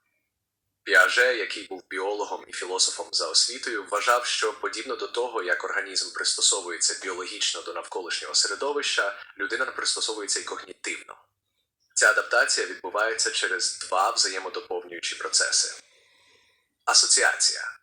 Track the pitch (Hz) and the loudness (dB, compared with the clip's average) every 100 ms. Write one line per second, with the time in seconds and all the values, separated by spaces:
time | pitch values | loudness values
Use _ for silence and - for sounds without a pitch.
0 | _ _ _ _ _ _ _ _ - 95 | _ _ _ _ _ _ _ _ 4 6
1 | 95 123 127 120 95 110 98 92 - 95 | 8 6 4 4 -2 -6 -10 -12 -8 -4
2 | 98 104 95 90 - - 92 92 - - | -2 -2 -4 -6 -8 -8 -2 2 2 0
3 | - - 82 - - 127 131 110 95 127 | -4 -4 0 2 2 0 -6 -6 -2 0
4 | 123 120 - - 110 104 101 110 127 113 | 4 2 2 0 -2 -2 -6 -6 -6 -6
5 | - 120 123 110 90 90 95 95 95 92 | -4 -4 -2 -2 -2 -2 -2 -4 -4 -4
6 | - - - - - - 87 82 - - | -4 -2 -2 2 2 2 -2 -2 -2 -2
7 | 92 90 90 104 - - 85 85 - 98 | -6 -6 -6 -2 -2 -2 -6 -10 -8 -8
8 | 85 - - - - 98 139 143 - - | -6 -6 -2 0 0 0 -2 -2 -2 0
9 | 101 - - - - 113 127 - - - | -2 -4 -12 -6 -4 -2 -4 -4 -4 -2
10 | - 107 98 98 - - 92 - 101 82 | -2 -4 -4 -4 -4 -10 -12 -12 -8 -8
11 | - - _ _ _ _ _ _ _ - | -10 -18 _ _ _ _ _ _ _ 2
12 | 110 - - 120 - - 92 - - 104 | 4 4 4 2 4 2 -2 -6 -4 0
13 | 110 110 110 - 98 95 - - - 92 | 0 0 0 0 0 0 -2 -4 -2 2
14 | 98 - 98 95 92 90 - 90 87 85 | 2 2 0 -2 -6 -8 -6 -8 -8 -8
15 | - - - - - - - - - _ | -6 -6 0 0 2 0 0 -6 -18 _
16 | _ _ _ _ _ _ _ _ - - | _ _ _ _ _ _ _ _ 4 6
17 | - - 117 - - - - - | 8 6 4 4 2 2 -6 -6